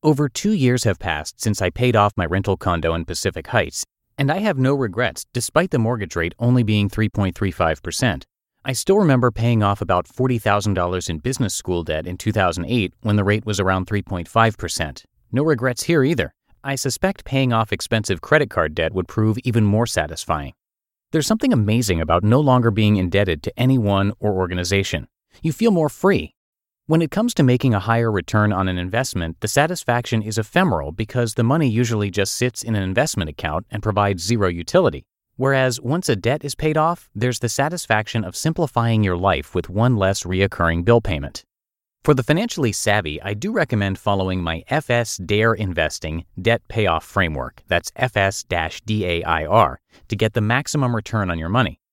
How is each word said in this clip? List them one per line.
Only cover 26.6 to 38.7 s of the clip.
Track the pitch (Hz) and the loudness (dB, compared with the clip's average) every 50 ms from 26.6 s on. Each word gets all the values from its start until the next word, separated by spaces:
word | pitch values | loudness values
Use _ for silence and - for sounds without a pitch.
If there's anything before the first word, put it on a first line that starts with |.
| _ _ _ _ _ - | _ _ _ _ _ 0
When | 156 160 170 | 2 2 2
it | 143 | 0
comes | - 196 220 240 - | 0 -2 -2 -2 2
to | - 160 | 4 4
making | 127 123 127 - 131 113 | 4 4 4 4 2 2
a | 101 | 2
higher | 95 117 113 117 117 117 107 | 0 0 0 2 2 2 0
return | 98 85 - - 107 107 104 104 | 0 -2 0 0 2 2 2 2
on | 90 95 95 | 0 0 0
an | 92 90 | -2 -2
investment, | 90 92 98 117 131 - - 95 85 82 82 _ | -4 -2 -2 -2 -2 -2 -4 -4 -4 -4 -6 _
the | - 107 | -8 -2
satisfaction | - - 143 165 180 165 - - 120 120 120 - - 110 104 | 0 2 2 0 0 -6 -4 -2 -2 -2 -2 -2 -2 -2 -2
is | 107 107 107 | -2 -4 -4
ephemeral | 107 - - 170 190 180 104 80 69 71 78 | -4 0 0 2 2 2 0 -2 -4 -6 -6
because | - 113 - - 123 120 113 - | -8 -8 -4 -2 -2 -2 -2 0
the | - 117 | 0 0
money | 117 135 165 160 131 | 2 2 2 2 2
usually | 107 113 123 117 117 107 104 101 87 | 2 0 0 0 0 -2 -2 -2 0
just | 104 98 95 - | -2 -2 -2 0
sits | - 123 123 - - - | -2 -2 -4 -4 -6 -6
in | - 113 | -4 -2
an | 104 95 | -2 -2
investment | 95 95 104 143 156 - - 90 78 | 0 0 0 0 0 -2 -4 -4 -6
account | 76 - - 82 76 82 - _ - | -6 -8 -6 -4 -4 -4 -6 _ -10
and | 107 104 | -6 -4
provides | 110 104 101 101 101 101 87 82 | -2 0 2 2 2 0 -2 -2
zero | 95 117 113 101 | -2 0 0 0
utility. | 92 87 85 85 - - 175 185 131 76 69 - _ _ _ _ _ _ | 0 -2 -4 -8 0 2 2 2 2 0 -2 -14 _ _ _ _ _ _
Whereas | - 127 135 135 135 131 131 123 - | -2 0 0 2 2 2 0 0 -2
once | - 120 143 175 185 - | -4 -4 -4 -2 0 0
a | 127 | -2
debt | 98 - 117 131 151 - | 0 0 -2 -2 -2 -4
is | 147 - | -10 -8
paid | _ - 156 156 | _ -2 0 0
off, | 156 156 165 170 - - _ _ | 2 0 0 -2 -4 -8 _ _
there's | 107 107 127 123 - | -4 -2 -2 -2 -2
the | - 117 | -4 -6
satisfaction | - - 139 151 170 175 - - 113 107 107 - - 113 101 | -2 -2 -2 -2 -2 -6 -4 -2 0 0 0 -2 -4 -4 -4
of | 87 92 | -4 -8
simplifying | - - 156 160 - 170 143 | -4 -2 -2 0 0 -2 -2